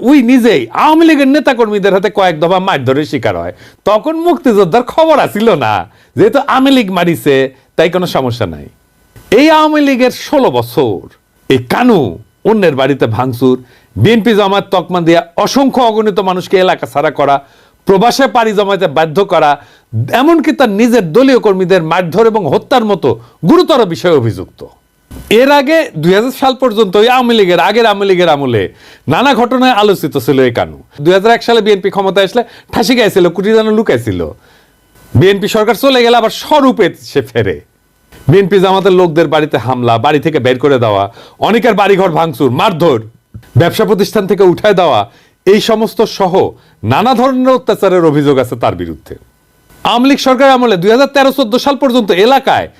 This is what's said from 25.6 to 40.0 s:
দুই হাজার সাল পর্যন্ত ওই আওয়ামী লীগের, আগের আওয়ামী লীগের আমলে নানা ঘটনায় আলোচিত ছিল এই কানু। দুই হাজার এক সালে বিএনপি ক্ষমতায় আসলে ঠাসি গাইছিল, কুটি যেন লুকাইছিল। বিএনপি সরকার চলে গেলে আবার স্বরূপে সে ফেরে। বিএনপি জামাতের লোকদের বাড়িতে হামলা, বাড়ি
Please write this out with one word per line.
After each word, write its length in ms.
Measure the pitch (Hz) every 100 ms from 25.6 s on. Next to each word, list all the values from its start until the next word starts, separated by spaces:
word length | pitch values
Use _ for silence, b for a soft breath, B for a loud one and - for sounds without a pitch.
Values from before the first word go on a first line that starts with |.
| 269 320 294 156
দুই 160 | 160 190
হাজার 160 | 247
সাল 240 | 254 262 262
পর্যন্ত 400 | 254 208 208 208
ওই 140 | 226
আওয়ামী 240 | 254 240
লীগের, 260 | 233 185 175
আগের 260 | 175 214 226
আওয়ামী 200 | 202 202
লীগের 240 | 180 175
আমলে 440 | 143 135 113 87 B B B -
নানা 260 | 160 262
ঘটনায় 380 | 226 240 254 254
আলোচিত 460 | 214 208 175 151 139
ছিল 220 | 117 135
এই 120 | 127
কানু। 320 | 113 82 73 - -
দুই 120 | 147
হাজার 180 | 190 214
এক 120 | 233
সালে 180 | - 233
বিএনপি 280 | 208 202 196
ক্ষমতায় 360 | 190 190 190 190
আসলে 180 | 240 226 B -
ঠাসি 240 | - 208 247
গাইছিল, 340 | 214 190 175
কুটি 240 | 175 196
যেন 180 | 220 220
লুকাইছিল। 640 | 214 214 131 117 90 80 - b b b _ _ _ - -
বিএনপি 320 | 180 202 196
সরকার 280 | 220 214 208
চলে 280 | 277 254
গেলে 140 | 233 240
আবার 120 | 220
স্বরূপে 640 | - - 302 269 240 185 -
সে 200 | - 143
ফেরে। 400 | 120 - 98 76 - _ _ _ _ - -
বিএনপি 320 | 180 190 202
জামাতের 320 | 190 190 190
লোকদের 360 | 180 180 151 160
বাড়িতে 300 | 156 151 147
হামলা, 400 | 117 127 120
বাড়ি 220 | 113